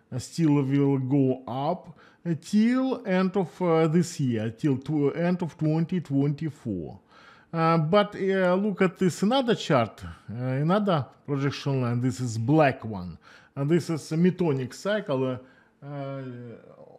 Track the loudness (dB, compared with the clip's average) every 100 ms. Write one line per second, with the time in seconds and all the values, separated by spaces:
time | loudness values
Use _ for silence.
0 | _ -10 -8 0 2 4 2 2 4 2
1 | 2 2 2 0 -4 -4 -2 -4 -8 -20
2 | -20 _ -6 -6 0 2 4 2 0 -4
3 | 0 0 2 0 -4 -2 2 4 4 2
4 | 0 -2 -2 0 -4 -2 0 0 -2 0
5 | 0 0 -2 -2 -4 -2 0 0 0 -2
6 | -2 0 0 0 -6 -8 -6 -6 -6 -12
7 | _ -20 -20 -20 _ 0 2 4 4 2
8 | 2 0 0 2 2 2 0 2 0 2
9 | 0 2 2 2 2 0 2 2 2 -4
10 | -16 -16 -14 -8 -4 -2 2 2 2 0
11 | -2 -10 -6 -2 -2 -2 -2 0 0 0
12 | -2 -2 -4 -4 2 4 4 2 -6 -8
13 | -10 -12 -20 -20 _ -6 0 0 0 -6
14 | -4 2 2 2 0 0 -4 -6 -4 -4
15 | -2 -2 -2 -4 -10 _ _ _ -14 -10
16 | -8 -10 -12 -14 -16 -18 -20 -20 -20